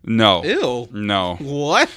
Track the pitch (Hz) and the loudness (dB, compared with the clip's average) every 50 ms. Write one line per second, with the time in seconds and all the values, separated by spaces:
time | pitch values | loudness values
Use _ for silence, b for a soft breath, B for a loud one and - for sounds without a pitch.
0 | B - 113 113 110 104 92 82 - 170 254 349 180 127 123 120 120 117 120 104 | B -2 2 4 6 6 4 4 2 -2 -2 0 -2 -2 -4 -4 -8 -10 -10 -8
1 | 104 104 101 98 92 90 87 90 147 135 143 143 147 151 175 240 311 - - | -4 -2 0 0 0 -2 -4 -6 -8 -8 -6 -4 -2 2 2 2 2 0 -4